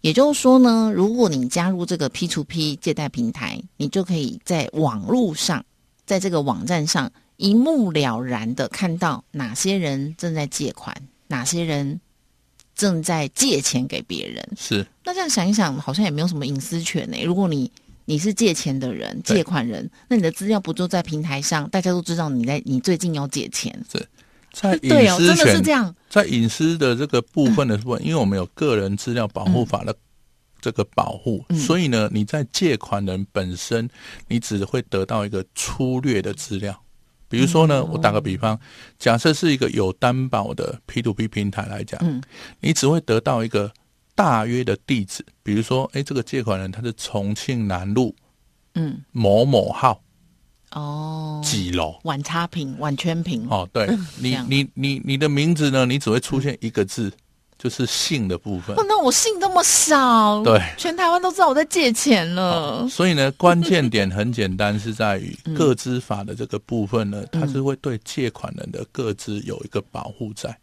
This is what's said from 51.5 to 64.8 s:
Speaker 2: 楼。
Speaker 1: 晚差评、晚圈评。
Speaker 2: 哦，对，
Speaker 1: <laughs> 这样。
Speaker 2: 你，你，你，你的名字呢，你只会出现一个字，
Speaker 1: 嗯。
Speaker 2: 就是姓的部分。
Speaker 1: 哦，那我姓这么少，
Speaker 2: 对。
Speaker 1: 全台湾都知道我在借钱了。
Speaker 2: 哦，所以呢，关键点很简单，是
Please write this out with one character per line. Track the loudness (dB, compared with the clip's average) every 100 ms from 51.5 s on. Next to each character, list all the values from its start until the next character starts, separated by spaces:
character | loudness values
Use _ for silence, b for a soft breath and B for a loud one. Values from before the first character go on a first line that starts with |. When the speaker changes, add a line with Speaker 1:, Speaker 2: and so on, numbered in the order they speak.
| -2 -2
Speaker 2:
楼。 | -2 -4 -6
Speaker 1:
晚 | -6 -6
差 | -4 -4 -4
评、 | -6 -8 -4
晚 | -4 -2
圈 | -2 -2
评。 | -2 -4 -2
Speaker 2:
哦， | -2 -2
对， | -2 0 0
Speaker 1:
<laughs> | -2 -6
这 | -2
样。 | -2 0
Speaker 2:
你， | 0 0
你， | -4 -4 -4
你， | -2
你 | 0
的 | 2
名 | 2 2 4
字 | 4
呢， | 4 2
你 | 2
只 | 2
会 | 0
出 | 0 -2
现 | -2 -4
一 | -4
个 | -2 -2
字， | -2 -6
Speaker 1:
嗯。 | -6 _ _ _ _
Speaker 2:
就 | -6
是 | -2 -2
姓 | -2 -2 -2 -2
的 | -4
部 | -4 -6
分。 | -4 -2
Speaker 1:
哦， | 2
那 | 4
我 | 4
姓 | 4 2 0
这 | 2
么 | 2
少， | 4 2 4 4 6 6 4 4
Speaker 2:
对。 | 6 4 4 -4
Speaker 1:
全 | -6 0
台 | 2
湾 | 2
都 | 0
知 | 2
道 | 4
我 |
在 | 4 0
借 | 2 2
钱 | 2 2 2 2 0
了。 | 0 0 -2 -4
Speaker 2:
哦， | -4
所 | 0 2
以 |
呢， | 4 2
关 | 4 4 4
键 | 4 2 4
点 | 2 0
很 | 0 -2
简 | 0 -2 0
单， | 0
是 | 0